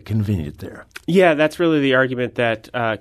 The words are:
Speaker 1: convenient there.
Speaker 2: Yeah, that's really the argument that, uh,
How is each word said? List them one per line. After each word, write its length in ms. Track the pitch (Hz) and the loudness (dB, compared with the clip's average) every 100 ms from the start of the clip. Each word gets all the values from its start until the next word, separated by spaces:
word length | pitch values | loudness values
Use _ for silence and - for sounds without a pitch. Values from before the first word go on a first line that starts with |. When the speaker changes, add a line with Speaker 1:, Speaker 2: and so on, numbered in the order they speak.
Speaker 1:
convenient 540 | - 110 104 98 73 76 | -4 -4 -2 -2 -4 -10
there. 280 | - - - - - | -16 -18 -20 -14 -2
Speaker 2:
Yeah, 280 | 185 180 | 2 4
that's 260 | 147 151 - | 4 0 0
really 200 | 170 156 | 0 2
the 140 | 139 | 2
argument 420 | 127 131 123 123 127 | 2 2 -2 -4 -2
that, 340 | 117 113 - | -2 -2 -6
uh, 240 | 123 113 107 | -4 -4 -4